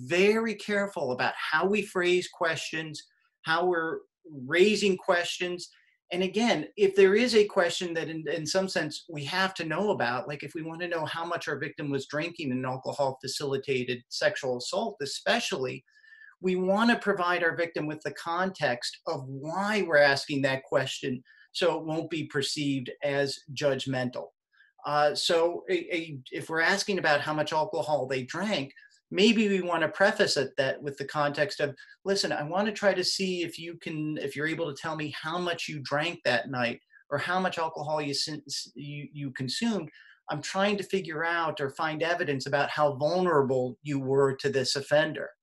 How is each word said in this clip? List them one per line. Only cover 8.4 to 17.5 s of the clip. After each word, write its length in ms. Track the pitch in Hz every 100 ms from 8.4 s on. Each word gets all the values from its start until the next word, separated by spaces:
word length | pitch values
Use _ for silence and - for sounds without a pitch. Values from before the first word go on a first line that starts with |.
| 147
some 240 | 190 190
sense 340 | 180 151 - -
we 120 | 156 135
have 260 | 185 190
to 120 | 190 160
know 240 | 165 208
about, 360 | 147 120 123 131
like 160 | 147
if 120 | 147
we 80 | 165
wanna 260 | 165 165 175
know 160 | 170
how 220 | 151 165 170
much 220 | 165 -
our 100 | 135
victim 320 | 151 - 151
was 160 | 139 -
drinking 440 | 147 170 170 143
in 80 | 127
an 60 |
alcohol-facilitated 1400 | 131 131 131 123 139 127 127 - 143 139 139 127 123 123 -
sexual 480 | - 151 - 131 123
assault 400 | - 185 226 -
especially, 840 | 139 - - 233 - 170 127 135 _ _ - - - -
we 160 | 185 185
wanna 420 | 185 196 233 233
provide 460 | 208 190 175 175
our 100 | 165